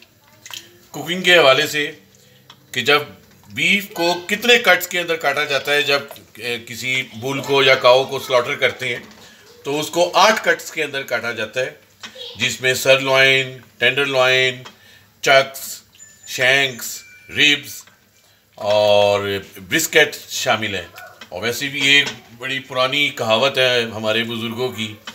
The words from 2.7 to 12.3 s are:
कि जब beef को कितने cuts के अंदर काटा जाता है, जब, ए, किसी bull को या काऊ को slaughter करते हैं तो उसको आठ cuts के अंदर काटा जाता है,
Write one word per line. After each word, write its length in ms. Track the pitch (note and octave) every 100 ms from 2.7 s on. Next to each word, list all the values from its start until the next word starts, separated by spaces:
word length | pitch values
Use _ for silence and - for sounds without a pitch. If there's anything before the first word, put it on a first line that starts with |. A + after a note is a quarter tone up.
कि 80 | B2+
जब 360 | A#2+ D3 - - _ _ -
beef 380 | G2+ E3+ G3+ G3 -
को 180 | E3+
कितने 440 | F3+ - G#3 A#3+ A#3+
cuts 280 | G3 F3+ -
के 120 | F3+
अंदर 180 | E3 D#3+
काटा 280 | D3 C#3+
जाता 280 | C#3+ C3+ C#3+
है, 100 | D3
जब, 320 | C#3 C#3+ C#3+ - F#2+ -
ए, 240 | A#2+ A#2+ -
किसी 420 | A2+ B2+ C3 A#2 A2
bull 240 | C3 C#3
को 220 | C3+ C#3
या 120 | C3
काऊ 300 | C3 B2+ C3
को 140 | C3+ C3+
slaughter 360 | - B2 B2 C#3
करते 320 | B2 A#2 B2+
हैं 200 | A#2 - - - - - -
तो 160 | C#3+ D3
उसको 240 | D3+ E3+
आठ 400 | F3 E3 G#3 A3
cuts 260 | F#3 D#3+ -
के 120 | D#3+
अंदर 200 | C#3+ C3+
काटा 300 | B2+ A#2 A#2
जाता 280 | A2 G#2+ B2+
है, 200 | C#3+ - _ _ - - -